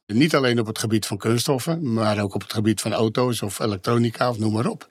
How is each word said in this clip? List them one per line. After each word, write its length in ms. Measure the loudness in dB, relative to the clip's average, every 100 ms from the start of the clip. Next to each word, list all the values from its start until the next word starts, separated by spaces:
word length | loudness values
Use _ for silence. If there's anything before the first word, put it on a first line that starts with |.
| -2
Niet 300 | 2 4 4
alleen 240 | 2 2
op 60 | 0
het 120 | -2
gebied 260 | 0 0 0
van 120 | -4
kunststoffen, 760 | 0 0 2 0 -2 -4 -2
maar 260 | 0 2 0
ook 100 | -2
op 80 | -4
het 120 | -6
gebied 280 | 0 2 2
van 120 | 0
auto's 480 | 0 0 0 0 -2
of 180 | -6 -4
elektronica 720 | -4 -2 0 2 2 0 -2
of 80 | 0
noem 140 | 0
maar 120 | 0 -2
op. 240 | -6 -12